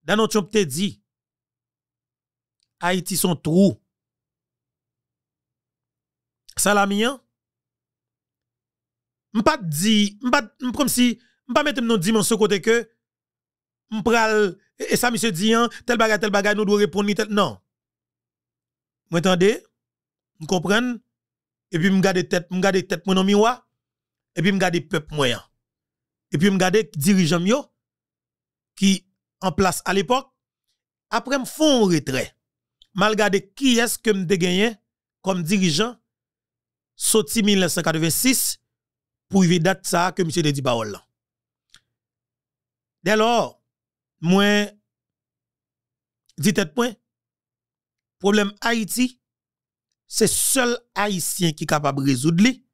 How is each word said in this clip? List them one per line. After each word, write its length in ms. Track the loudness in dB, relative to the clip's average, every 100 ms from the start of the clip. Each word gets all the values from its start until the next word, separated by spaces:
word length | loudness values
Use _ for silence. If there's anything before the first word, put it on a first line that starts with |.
Donald 300 | -2 0 2
Trump 160 | 0 0
te 140 | -2 -2
di, 220 | -4 -6 -8 _ _ _ _ _ _ _ _ _ _ _ _ _ _ _ _ _ _
Ayiti 360 | -4 -4 -4 -2
son 160 | -2 -2
trou. 380 | 0 4 4 0 _ _ _ _ _ _ _ _ _ _ _ _ _ _ _ _ _ _ _ _ _ _ _ _ _ _ _ -4
Sa 160 | 0
la 140 | 2 0
mi, 140 | 0 -2
an? 140 | -4 _ _ _ _ _ _ _ _ _ _ _ _ _ _ _ _ _ _ _ _ _ -2
M 60 | 0
pa 140 | 0
di, 540 | -6 -4 0 2 0 -2
m 80 | -2
pa, 80 | 0 -2 _ -8
m 60 |
kòm 160 | -2 -2
si, 220 | 2 0 0 _ _ -2
m 80 |
pa 80 | -2 0
mete 160 | -2 0
nan 160 | 0
dimensyon 380 | 2 0 0 0
kote 160 | 0 0 0
ke, 140 | -2 -2 _ _ _ _ _ _ _ _ _ _
m 80 | -6 0
pral, 480 | 2 2 2 0 -4 _ _
e, 80 | -4
e 80 | -2
sa, 140 | 0
mesye 160 | -2 -2 -2
di, 160 | 0
an, 160 | 2 0 -4 -4
tel 160 | 0
bagay, 160 | 0 0
tel 100 | 0
bagay, 240 | 0 0 0
nou 80 | 0
dwe 220 | 2 0
reponn, 260 | 0 -2
tel, 160 | -2 -2
non. 300 | 0 -2 -4 _ _ _ _ _ _ _ _ _ _ _ _ _ _ _
Mwen 140 | -2 0
tande, 240 | 4 2 2 _ _ _ _ _ _ _ _
m 80 | -4
konprann, 460 | -4 0 0 0 -6 _ _ _ _ _ _ _
epi 240 | -2 0
m 80 | 2
gade 240 | 2 0 -2
tèt, 240 | -4 -4
m 160 | -2 0
gade 160 | 0 -4
tèt 160 | -6 -2
mwen 160 | 0
nan 80 | 2
miwa, 240 | 2 2 -2 _ _ _ _ _ _ _
epi 220 | -2 0 0
m 20 |
gade 240 | 0 -2 -4
pèp 240 | -8 -6
mwen, 240 | -2 -2 -2
an. 80 | -10 _ _ _ _ _ _ _ _
Epi 160 | 0 2
m 60 | 2
gade 220 | 2 0 -2
dirijan 540 | -4 2 2 2 0 0
yo, 140 | -2 -4 _ _ _ _ _ _ _ _ _ _ 0
ki 220 | 0 0 _ _ _ _
an 140 | -6 0
plas 220 | 0 0 -2
a 60 | -2
lepòk, 300 | 0 -2 -2 _ _ _ _ _ _ _ _ -6
apre 220 | -2 -4
m 60 | -4
fè 200 | 0 2 4
on 100 | 4
retrè. 320 | 2 0 -6 -6 _ _ _ _ _ _
M 120 | 0 0
al 120 | 2
gade 220 | 2 0 -4 -2
ki 220 | 2 2
est-ce 160 | 0 -2
ke 160 | -2
m 140 | -2 0
te 80 | 0
genyen 380 | 0 0 0 -4 _ _ _ _ -4
kòm 160 | -4
dirijan, 540 | 0 0 2 0 -4 -6 _ _ _ _ _ _ _ _ _
soti 480 | _ 0 0 0 -2 0
mil 160 | 2
neuf 100 | 0
san 120 | -2 -2
katrevensis, 760 | -2 -2 0 0 0 -4 -8 _ _ _ _ _ _ _
pou 120 | 2
rive 160 | 2 2
dat 180 | 0 -2 -4
sa 220 | -2 -2
ke 80 | -2 -4
mesye 200 | -2 -2
te 80 |
di 80 | -2 -2
pawòl 280 | -4 -6
la. 80 | -12 _ _ _ _ _ _ _ -20 _ _ _ _ _ _ _ _ _ _ _ _ 0
Dès 120 | 2
lors, 400 | 2 2 -2 -8 _ _ _ _ _ _
mwen, 480 | 2 4 4 2 0 _ _ _ _ _ _ _ _ _ _ _ _ _ _ _ _ -2
di 160 | 0
tèt 240 | 0 -2 -2
mwen, 160 | -4 -6 _ _ _ _ _ _ _ _ _ _ _ _
problème 320 | 0 2 0 -2
Haïti, 540 | -2 -2 -4 -4 -4 -4 _ _ _ _ _ _ _ _ _
c'est 240 | 0 0
seul 480 | 0 0 0 0 -4 _
Haïtien 600 | -4 -4 -4 -6 -2 -2
qui 120 | -2 -4
capable 380 | -2 -2 -2
de 80 | 0
résoudre 320 | 0 0 4
li. 240 | 2 2 _